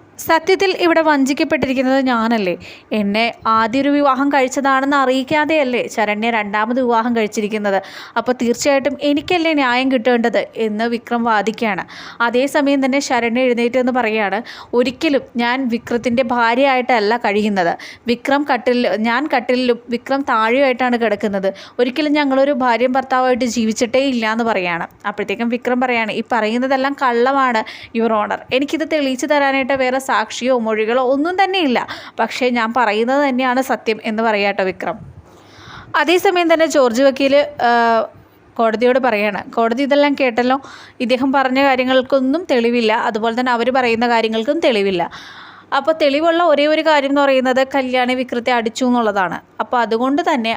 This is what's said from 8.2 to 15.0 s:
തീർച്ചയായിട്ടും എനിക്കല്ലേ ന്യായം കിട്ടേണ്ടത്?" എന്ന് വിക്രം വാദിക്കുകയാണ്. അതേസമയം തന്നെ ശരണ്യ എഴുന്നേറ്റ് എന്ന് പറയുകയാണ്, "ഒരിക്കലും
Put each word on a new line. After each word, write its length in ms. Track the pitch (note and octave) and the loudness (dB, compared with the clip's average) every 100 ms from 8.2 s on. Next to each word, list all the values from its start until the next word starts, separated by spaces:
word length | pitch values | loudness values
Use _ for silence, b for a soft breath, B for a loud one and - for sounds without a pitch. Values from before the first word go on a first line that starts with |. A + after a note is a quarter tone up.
| A#3 B3 | -2 -2
തീർച്ചയായിട്ടും 540 | A#3 A#3 D4 C#4 C4+ C#4 D4 | 0 0 2 2 0 -2 0
എനിക്കല്ലേ 440 | D4 D4+ F4+ D#4+ D4+ | -2 0 0 2 0
ന്യായം 320 | C4 B3 C4 | 0 0 0
കിട്ടേണ്ടത്?" 540 | C4 A#3 A#3+ A#3 G#3+ - - | 0 2 2 2 0 -2 -4
എന്ന് 280 | A3 G#3 A#3 | -4 -2 -2
വിക്രം 380 | A#3 - A#3+ A#3 | -4 -4 -2 0
വാദിക്കുകയാണ്. 600 | G#3+ G3 G#3+ A3+ F3 - B B B | 0 0 -2 -4 -4 -8 B B B
അതേസമയം 640 | A#3 A#3 C#4 D#4 C#4 C#4 C4+ | 0 2 0 2 2 2 2
തന്നെ 160 | C4+ | 0
ശരണ്യ 400 | C#4 B3 A#3 A#3 | 0 -2 0 0
എഴുന്നേറ്റ് 380 | C4 A#3 A#3+ B3+ | 0 2 0 0
എന്ന് 140 | B3 | 0
പറയുകയാണ്, 500 | B3+ A#3 A3 G3+ G3 A#3+ B B A#3 | 0 0 0 0 -2 -6 B B 0
"ഒരിക്കലും 480 | B3 B3+ | 0 0